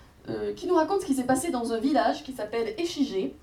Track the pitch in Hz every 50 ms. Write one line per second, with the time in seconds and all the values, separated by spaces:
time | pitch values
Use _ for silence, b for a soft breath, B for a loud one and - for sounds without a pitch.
0 | B B B B - - 226 214 208 208 208 - 349 349 359 330 320 320 403 392
1 | - - 269 262 247 262 262 269 - 339 269 240 233 226 226 220 214 285 311 240
2 | - 247 302 - - - 247 - 208 208 233 233 226 208 214 - 339 339 - 294
3 | 262 226 190 190 208 285 - -